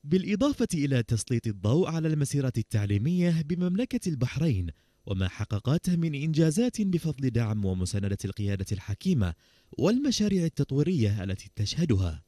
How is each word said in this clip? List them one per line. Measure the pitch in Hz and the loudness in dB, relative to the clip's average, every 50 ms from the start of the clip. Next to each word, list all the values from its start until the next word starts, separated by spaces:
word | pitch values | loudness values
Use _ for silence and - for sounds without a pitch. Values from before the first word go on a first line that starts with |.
| - | -2
بالإضافة | 143 165 190 180 170 208 196 254 294 277 - 247 - - | 2 0 0 2 0 0 2 2 0 2 0 0 0 0
إلى | 160 143 143 135 123 | 0 0 2 2 0
تسليط | 113 - 117 107 - - 127 117 - | 2 0 -2 -2 0 0 -2 -2 -2
الضوء | 117 104 98 90 104 123 160 185 160 | -4 -6 -2 0 2 4 4 2 2
على | 165 165 160 160 | 0 -2 0 0
المسيرة | 156 151 143 - - 143 135 127 - 120 | 0 0 0 0 0 -2 -2 0 -2 -2
التعليمية | 110 _ - 107 101 101 101 101 107 156 180 180 175 175 170 160 | -4 _ -2 -2 0 2 0 0 2 0 0 2 2 2 2 0
بمملكة | 156 147 180 175 180 180 180 196 254 - - 240 - 185 | -2 -4 -2 -2 0 0 0 0 -2 -2 -4 -4 -2 -2
البحرين | 156 127 127 127 - 127 165 170 120 92 90 82 - _ _ _ _ _ _ | -2 0 -2 -2 0 0 0 0 2 0 -2 -4 -8 _ _ _ _ _ _
وما | - 98 92 95 90 | -6 -2 -2 -2 -2
حققته | - - 107 - 110 101 - 120 143 175 - 185 175 | -2 -6 -6 -4 -4 -4 0 0 0 0 2 0 0
من | 170 165 165 147 | 0 0 -2 -2
إنجازات | 139 143 160 156 143 165 160 147 185 240 247 - - | -2 -2 -2 2 4 4 4 4 2 0 0 0 0
بفضل | 214 196 180 165 - 156 143 127 135 131 | -2 0 0 0 0 -2 -4 0 -2 0
دعم | 110 117 117 107 110 107 101 | 2 2 0 0 0 0 0
ومساندة | 95 92 92 92 90 - 101 98 98 98 - - | 0 0 0 -2 -2 -2 -2 -2 -2 -4 -4 -4
القيادة | 98 98 - 104 98 101 95 98 - | -6 -6 -4 -2 -2 -2 -2 -2 -4
الحكيمة | 107 92 - - 101 - - 185 185 131 98 87 82 _ _ _ _ _ _ _ | -6 -6 -4 -8 -8 -4 0 0 2 2 2 0 -2 _ _ _ _ _ _ _
والمشاريع | - - 123 175 226 254 285 285 226 - 214 208 196 185 170 | -4 0 2 2 2 2 2 0 0 2 0 2 2 2 0
التطويرية | 160 - - 139 - 131 139 147 165 190 156 110 101 101 104 90 | 0 0 -2 -2 0 2 0 2 2 2 2 2 2 2 0 -2
التي | 98 95 - - - _ | -4 -6 -6 -8 -16 _
تشهدها | - 104 98 - - 170 160 117 95 92 87 78 76 - | -4 -4 -2 0 -2 2 2 2 2 2 0 -2 -6 -12